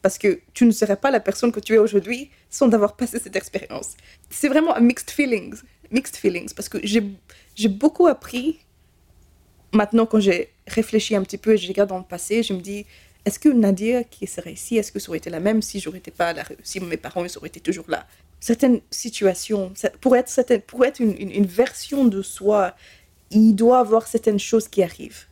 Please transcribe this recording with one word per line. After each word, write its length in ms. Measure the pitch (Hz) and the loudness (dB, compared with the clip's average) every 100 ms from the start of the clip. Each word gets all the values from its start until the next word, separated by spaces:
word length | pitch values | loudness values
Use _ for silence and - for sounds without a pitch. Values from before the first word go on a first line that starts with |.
Parce 160 | 190 - | -2 0
que 220 | 208 180 _ | 0 -2 _
tu 100 | - | 2
ne 60 | 240 | 4
serais 260 | 214 214 - | 4 0 0
pas 140 | 277 | 2
la 100 | 247 | 0
personne 300 | - 196 240 | -2 -2 -2
que 80 | 220 | -2
tu 160 | 208 | 2
es 40 | 220 | 4
aujourd'hui 520 | 214 202 185 240 277 _ _ | 4 2 -2 -10 -10 _ _
sans 180 | - 262 | 0 4
d'avoir 280 | 220 208 - | 4 2 -2
passé 220 | 247 233 | -6 -6
cette 160 | - | -6
expérience. 640 | 196 - - - - - - _ _ _ | -8 -6 -10 -10 -12 -12 -18 _ _ _
C'est 180 | - 285 | -4 2
vraiment 260 | 285 320 233 | 2 2 4
un 40 | |
mixed 300 | 240 240 - | 4 2 -6
feelings. 460 | - 277 220 180 208 - _ _ | -2 0 0 -4 -16 -20 _ _
Mixed 260 | 233 269 - | -4 -4 -4
feelings. 360 | 202 175 - | -2 -2 -10
Parce 140 | - 208 | -14 -10
que 100 | 214 | -8
j'ai, 200 | 208 220 202 190 _ - _ - | 0 0 0 -10 _ -20 _ -2
j'ai 120 | 214 | -2
beaucoup 380 | 196 294 - 349 | 2 0 4 4
appris. 540 | 269 - 247 277 320 _ _ _ _ _ _ _ _ _ _ _ | 4 -6 -6 -4 -6 _ _ _ _ _ _ _ _ _ _ _
Maintenant, 340 | 214 208 226 226 | 0 2 2 2
quand 140 | 220 | 2
j'ai 320 | 196 175 - _ - | 2 0 -4 _ -6
réfléchi 480 | - 220 220 - 208 | -4 0 -2 0 -2
un 60 | |
petit 140 | 190 196 | -4 -4
peu 180 | 214 | 2
et 20 | 214 | 2
je 100 | 180 | 2
regarde 220 | 190 202 | -2 -2
dans 100 | 185 | -2
le 60 | |
passé, 380 | 185 180 - 220 | -10 -14 -4 -2
je 80 | 220 | -2
me 80 | 185 | -6
dis, 260 | 175 202 208 _ _ _ | -8 -12 -12 _ _ _
est-ce 160 | - - | -6 2
que 80 | 311 | 2
Nadia 560 | 247 202 190 220 247 | 4 4 2 0 -2
qui 220 | 240 - 190 | -4 -12 -12
serait 260 | - 170 | -12 -14
ici, 240 | 196 - 233 | -16 -4 -2
est-ce 160 | 208 | -2
que 80 | 202 | -10
ça 80 | - | -8
aurait 100 | 160 | -10
été 120 | - | -8
la 100 | 165 | -4
même 220 | 190 220 | 0 0
si 180 | - 202 | -2 -8
j'aurais 180 | 156 185 | -10 -14
été 140 | - | -18
pas 160 | - 170 | -4 -4
à 40 | |
la 120 | 156 | -4
rue, 120 | - - | -10 -14
si 160 | - 190 | -14 -12
mes 180 | 180 160 | -8 -8
parents, 280 | 135 180 | -8 -8
ils 120 | 175 - | -8 -10
auraient 120 | 165 | -16
été 120 | - | -10
toujours 240 | - 185 160 | -8 -8 -6
là ? 180 | - - _ _ _ | -8 -8 _ _ _
Certaines 420 | - 226 262 240 _ | -4 2 4 2 _
situations, 840 | - 233 - 196 180 - 214 185 | -12 -10 0 0 0 -4 -4 -4
ça, 160 | 196 202 | -6 -6
pour 260 | - 262 247 | -2 2 2
être 120 | 254 | 2
certaine, 340 | - 247 233 | -2 2 0
pour 220 | - 240 | -2 0
être 160 | 240 226 | 0 2
une, 140 | 226 - | -2 -2
une, 120 | 196 | -6
une 140 | - 196 | -2 0
version 580 | 180 262 - - 277 | 2 0 -2 -6 2
de 180 | 254 196 | 2 2
soi, 540 | 190 - 196 208 185 - - _ _ _ _ | -8 -4 0 2 0 -4 -20 _ _ _ _
il 240 | 214 220 | 4 4
doit 260 | 202 233 254 | 6 6 6
avoir 260 | 220 220 226 | 4 0 0
certaines 320 | 226 - 208 | -2 0 -2
choses 300 | - 226 214 | 0 -2 0
qui 140 | - | -2
arrivent 440 | 175 - 113 - - | -2 -4 -18 -18 -20